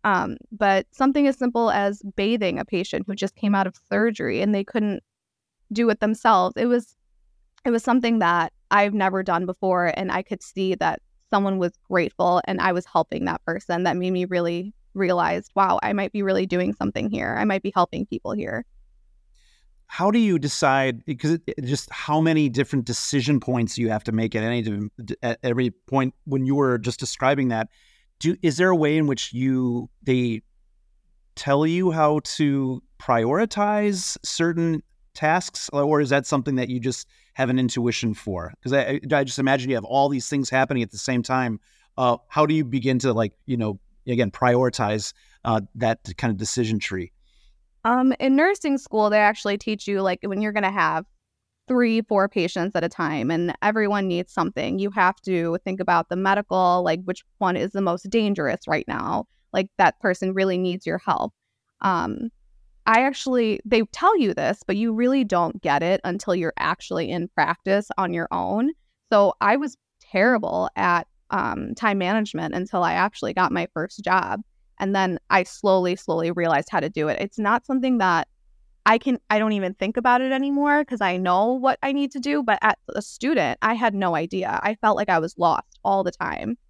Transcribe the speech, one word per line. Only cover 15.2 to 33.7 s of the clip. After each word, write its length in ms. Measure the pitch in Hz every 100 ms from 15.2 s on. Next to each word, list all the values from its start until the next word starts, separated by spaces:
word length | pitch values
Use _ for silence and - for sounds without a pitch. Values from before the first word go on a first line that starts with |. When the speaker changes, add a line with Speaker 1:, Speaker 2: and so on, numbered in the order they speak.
| 165 175 - -
Speaker 1:
"Wow, 220 | 190 180
I 120 | 208
might 180 | 202 196
be 100 | 214
really 220 | 196 190 185
doing 280 | 180 185
something 340 | 208 202 - 208
here. 260 | 208 - -
I 60 | 214
might 160 | 196
be 100 | 202
helping 300 | 196 175 160 208
people 260 | - -
here." 340 | 202 - 113 - - _ _ _ _ _ _ _ _ _ _ _
Speaker 2:
How 240 | - 190
do 80 | 226
you 200 | 220 170
decide, 680 | 147 - 147 135 135 117
because 280 | - 127 151
it, 100 | 165 -
it 180 | - 127
just 240 | 139 -
how 280 | - - 151
many 280 | 160 156 147
different 380 | 120 135 139 120
decision 540 | 117 - 139 123 139
points 360 | - 127 110 -
you 140 | 113
have 120 | 107
to 80 | -
make 220 | 110 113
at 80 | 110
any, 460 | 113 120 110 101 104 - 110 120
at 160 | 117 117
every 280 | 131 120 123
point 440 | - - 135 131 _
when 220 | - 139 131
you 80 |
were 240 | 139 135 120
just 200 | 117 -
describing 500 | 131 - 131 139 127
that? 200 | 113 110 _ _ _ _ _
Do, 160 | 160 -
is 140 | 165 147
there 140 | 185
a 60 | 180
way 200 | 151 156
in 100 | 151
which 280 | 123 -
you, 560 | 120 131 131 127 120 - _
they 380 | - 127 123 110 _ _ _ _ _ _ _ _ _ -
tell 300 | - 143 160
you 240 | 175 185
how 300 | 160 151 151
to 640 | - - 151 139 131 123 _ _
prioritize 1160 | - 117 113 160 226 - 208